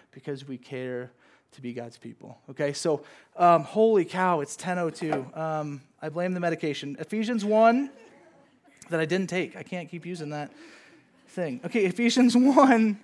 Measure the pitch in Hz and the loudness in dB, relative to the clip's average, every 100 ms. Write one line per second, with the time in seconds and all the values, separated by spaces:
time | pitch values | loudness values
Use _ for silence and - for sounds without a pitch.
0 | _ - - 139 135 127 - 135 127 123 | _ -18 -10 -10 -10 -14 -12 -10 -8 -8
1 | 127 _ _ _ _ - 123 120 117 - | -10 _ _ _ _ -16 -12 -12 -12 -16
2 | 117 117 - 123 - 135 147 147 175 147 | -20 -18 -20 -20 -16 -6 -4 -2 -2 -2
3 | - - _ - 175 170 147 214 226 214 | -4 -20 _ 2 6 6 4 2 4 4
4 | 175 185 185 170 143 - 180 180 170 151 | 0 0 0 0 -2 -8 -6 -4 -4 -4
5 | 165 151 127 - 160 156 151 143 _ _ | -4 -4 -6 -8 -6 -6 -6 -10 _ _
6 | 156 156 180 180 175 165 160 139 139 143 | -10 -6 -4 -2 -2 -2 -4 -6 -8 -10
7 | 160 214 220 240 202 214 226 240 277 - | -8 -4 -2 -2 0 4 6 4 0 -8
8 | - _ _ _ _ _ _ _ - 170 | -20 _ _ _ _ _ _ _ -8 -4
9 | 160 180 180 180 160 185 - 180 165 175 | -2 -2 -2 -4 -6 -8 -12 -12 -10 -12
10 | 170 180 151 151 147 - 339 - - _ | -12 -10 -10 -10 -10 -14 -20 -20 -20 _
11 | _ _ _ - 165 123 175 240 190 180 | _ _ _ -8 -6 -6 -4 0 0 2
12 | 240 240 247 233 254 269 277 240 220 202 | 2 4 4 6 6 6 6 6 4 0